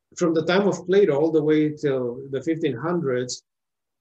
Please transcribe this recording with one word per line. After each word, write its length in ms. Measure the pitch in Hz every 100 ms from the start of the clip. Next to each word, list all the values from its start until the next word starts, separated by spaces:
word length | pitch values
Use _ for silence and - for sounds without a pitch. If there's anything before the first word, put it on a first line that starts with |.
| _ -
from 160 | 170
the 100 | 165
time 220 | 160 180 202
of 180 | 160 -
Plato 280 | 190 190 139
all 140 | 160
the 100 | 156 151
way 100 | 156 151 147
till 400 | 147 131 123 123 135
the 120 | 135
fifteen 340 | 165 156 147 123
hundreds, 680 | 156 175 139 123 123 - _ _ _ _ _ _